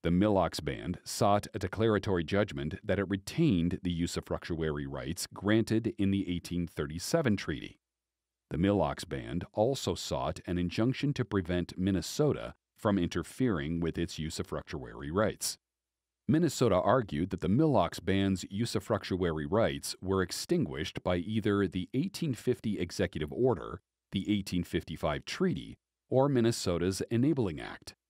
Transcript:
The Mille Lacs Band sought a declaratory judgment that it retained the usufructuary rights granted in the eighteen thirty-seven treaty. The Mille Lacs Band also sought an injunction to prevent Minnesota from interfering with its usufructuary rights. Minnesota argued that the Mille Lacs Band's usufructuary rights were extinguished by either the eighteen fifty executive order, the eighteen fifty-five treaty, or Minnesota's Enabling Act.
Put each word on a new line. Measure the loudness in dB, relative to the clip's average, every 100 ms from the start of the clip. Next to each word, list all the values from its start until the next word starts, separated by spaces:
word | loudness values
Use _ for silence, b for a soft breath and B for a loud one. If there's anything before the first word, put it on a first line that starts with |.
The | 4
Mille | 4 4
Lacs | 4 2 0
Band | -6 -6 -6 -8
sought | -8 0 4 4 0
a | -6
declaratory | -6 0 2 2 2 0
judgment | 2 0 0 -2 -6 -6
that | -2 0
it | 0
retained | -2 -2 2 4 4 2 0
the | -2 0
usufructuary | -2 -2 -4 -6 -4 -2 -2 -2 -6
rights | -6 -6 -6 -8
granted | -4 2 2 2 0 -2 0
in | 0
the | 0 0
eighteen | -4 -4 -4 -4
thirty-seven | -4 -6 -6 -2 0 2 0
treaty. | -2 -8 -8 -16 _ _ _ _ _ _ _
The | 0
Mille | 2 4
Lacs | 2 -2
Band | -8 -8 -6 -8 -6
also | 0 0 0 -4
sought | -4 -4 -4 -4 -6 -4
an | -2
injunction | -2 0 0 0 -2
to | -2 -2
prevent | -2 0 -2 -2 -2
Minnesota | 0 0 -2 0 0 0 -6 -14 _ _
from | 0 2
interfering | 0 -2 -6 0 0 2 0 -2
with | -2 -2
its | -4 -4
usufructuary | -6 -6 -6 -6 -6 -10 -10 -10 -2
rights. | 2 2 0 -6 -6 _ _ _ _ _ _ 2
Minnesota | 4 4 4 4 4
argued | 6 4 2 -2 -2
that | -2
the | 2
Mille | 4 6
Lacs | 4 2 0
Band's | 0 2 2 0 -2
usufructuary | -4 -2 -4 -2 -2 0 0 0 0 0
rights | 2 2 0 -8 -8
were | 0 2
extinguished | 0 -4 0 0 0 -2 -6 -4
by | 0 0
either | 0 0 2 2 2
the | 0 -2 -2
eighteen | -4 -4 -4 -2
fifty | -2 -2 -2 -2
executive | -4 -2 -2 -2 -6
order, | 0 2 2 -4 -12 _ _ _
the | -4 0
eighteen | 0 2 -2
fifty-five | 0 -4 -4 -4 -2 -2 -6
treaty, | -2 -2 -2 -8 -16 _ _ _
or | 2 4
Minnesota's | 4 4 2 0 2 0 0 0
Enabling | 2 4 2 0 -4
Act. | -10 -12 -16 -20 _